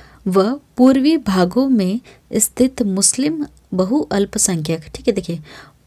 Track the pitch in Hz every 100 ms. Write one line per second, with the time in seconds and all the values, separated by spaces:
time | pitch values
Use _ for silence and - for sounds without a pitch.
0 | - - 196 190 202 285 _ - 254 269
1 | 277 320 220 190 180 233 269 240 185 226
2 | - - - 214 - - 254 262 202 190
3 | 196 - 285 320 294 _ - 185 190 285
4 | - 202 196 214 - 170 156 160 156 -
5 | - 190 - 170 - - - _